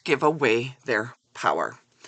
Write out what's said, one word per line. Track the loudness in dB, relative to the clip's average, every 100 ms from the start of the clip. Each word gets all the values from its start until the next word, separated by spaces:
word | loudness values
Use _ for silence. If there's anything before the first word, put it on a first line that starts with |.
give | -2 0
away | 2 2 2 2 0 -8
their | -4 -4 -4 -10 _
power. | -4 -2 0 -2 -8 _ _